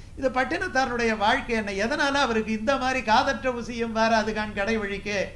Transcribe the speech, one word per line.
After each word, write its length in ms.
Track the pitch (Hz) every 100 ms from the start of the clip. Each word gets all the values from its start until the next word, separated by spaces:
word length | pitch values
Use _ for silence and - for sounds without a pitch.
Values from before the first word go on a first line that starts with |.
| - -
இது 120 | 262
பட்டினத்தாரனுடைய 840 | 254 254 339 370 262 254 240 233 214
வாழ்க்கை 380 | 208 262 - 226
என்ன, 180 | 208 196
எதனால 380 | 226 302 277 277
அவருக்கு 320 | 254 220 214
இந்த 200 | 220 220 269
மாதிரி 220 | 254 262
காதற்ற 500 | 220 233 277 220 254
ஊசியும் 420 | 240 233 240 233 220
வாராது 360 | 226 220 208
கான் 240 | 208 214 196
கடை 180 | 202 220
வழிக்கே 400 | 202 196 202 202 -